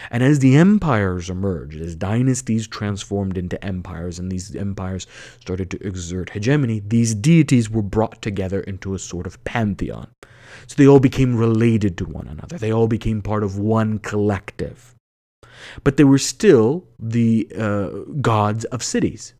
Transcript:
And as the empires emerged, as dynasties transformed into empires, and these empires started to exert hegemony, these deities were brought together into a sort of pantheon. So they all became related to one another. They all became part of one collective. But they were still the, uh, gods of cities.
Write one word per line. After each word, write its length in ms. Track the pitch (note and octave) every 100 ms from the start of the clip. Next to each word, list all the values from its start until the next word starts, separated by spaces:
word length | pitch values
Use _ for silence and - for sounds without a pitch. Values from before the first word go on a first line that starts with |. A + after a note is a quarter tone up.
| -
And 100 | A#2+
as 160 | B2+ D3
the 160 | C3
empires 760 | C#3 F#3 G#3 E3 A2 F#2+ F2+ F2+
emerged, 520 | F#2 G2 E2+ D2+ D#2
as 160 | E2+ E2
dynasties 720 | F#2+ A2+ C3 B2 - A2+ G#2+
transformed 680 | - G#2 F#2+ - G2+ F#2+ F#2
into 260 | F2+ -
empires, 560 | G2 F#2 F2 E2 F2 E2+
and 100 | F#2
these 240 | F#2 F#2
empires 540 | - G2+ G2 F#2 F#2 - - - -
started 280 | - F#2 F2+
to 120 | -
exert 460 | G#2 F#2 E2+ F2+ E2+
hegemony, 500 | - G#2+ D3 B2 A2 G2+
these 260 | A#2 A#2 G#2+
deities 520 | C#3+ E3 D3 B2+ G#2+
were 140 | A2
brought 400 | G2+ A2 A2 -
together 380 | A2+ G2 F#2 G2
into 340 | - F#2+ G2
a 40 | F#2+
sort 260 | - F2 F2
of 160 | -
pantheon. 680 | - A#2+ G#2 F2+ A#1 A1 - _ - - - - -
So 80 | -
they 100 | C#3
all 140 | C#3
became 340 | C3 - B2+
related 640 | A#2 A#2 A2 A#2 A2+ G2+ F2
to 60 |
one 240 | F2+ - -
another. 280 | D#2 - E3+
They 160 | A2
all 140 | A2 A2+
became 340 | A2+ A2 A2
part 220 | G#2 G#2
of 160 | G#2 G2
one 400 | G#2+ A2 A2 G#2+
collective. 960 | - G#2 G#2 F#2+ - - D2+ - - _ _ _ _ _ - - - -
But 140 | C#3+ C#3+
they 80 |
were 140 | C#3 C3+
still 680 | - - G#3+ C3 A2 E3+ - -
the, 480 | A2+ A#2 A2+ A2+ - F#2
uh, 300 | G#2+ G2+ F#2+ G2+ - D3
gods 440 | A#2 A2 G#2 A2 -
of 180 | A#2+
cities. 500 | - A#3+ A2 - -